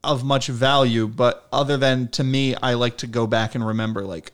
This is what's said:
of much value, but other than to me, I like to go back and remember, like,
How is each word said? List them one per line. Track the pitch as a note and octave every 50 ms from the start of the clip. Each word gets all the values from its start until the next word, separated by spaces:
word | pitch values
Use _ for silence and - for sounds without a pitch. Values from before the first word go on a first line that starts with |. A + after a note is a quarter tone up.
| -
of | C#3+ D3 B2+ B2+
much | C#3 C#3 C3+ - -
value, | B2+ A2+ C3 C3+ C#3+ C#3 C3+ B2 A2+ A2+ A2 G#2+
but | A2+ A#2+ B2 B2 - - - _
other | - C3 C#3+ C#3 D3 C3+
than | C3+ C3 C3 B2+ B2 A#2
to | - - C#3
me, | C3 C3+ C3+ C3+ C3 B2
I | - - B2+ A#2+
like | A#2+ B2 A#2+ - -
to | - A#2+
go | A2+ A#2+ A2+ G#2+
back | A#2 A2 A2 G#2+ -
and | B2+ A2+ A2
remember, | A2 A2 A2 A2 A2 G#2 G2
like, | G2 F2+ E2 - -